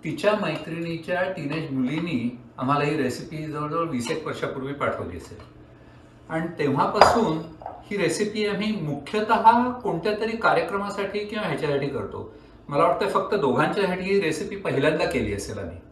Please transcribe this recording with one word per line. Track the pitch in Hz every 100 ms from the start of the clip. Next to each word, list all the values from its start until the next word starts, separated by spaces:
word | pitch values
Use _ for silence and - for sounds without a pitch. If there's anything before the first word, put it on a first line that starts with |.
तिच्या | 165 139 202 214
मैत्रिणीच्या | 175 151 - 165 170 165 - 180 185
teenage | 190 143 160 143
मुलीनी | 131 127 156 175 143 117 - - -
आम्हाला | 131 143
ही | 147 156
recipe | 127 - - 156
जवळजवळ | 151 147 151 165 165
वीस | 127 117
एक | 156 156
वर्षापूर्वी | 135 123 127 131
पाठवली | 143 113 - 87 85
असेल | - - - - - - - - - - -
आणि | 160 170 -
तेव्हापासून | 139 131 175 208 - 233 202 160 - - - - -
ही | 196
recipe | 165 - 214 214 208
आम्ही | 190 214 202
मुख्यतः | 151 139 - 214 214 294 - 240 247
कोणत्या | 247 202 170 214 208
तरी | 226 233
कार्यक्रमासाठी | 180 156 - 196 202 196 196 208
किंवा | 208 214 208
ह्याच्यासाठी | 139 151 139 139
करतो. | 117 95 - - - - - -
मला | 143
वाटतं | 170 226 208
फक्त | - -
दोघांच्यासाठी | 208 143 127 160 185 190 185
ही | 185 196
recipe | 160 147 - 202
पहिल्यांदा | - 135 151 156
केली | - 127 104
असेल | 98 - 101
आम्ही. | 98 85 -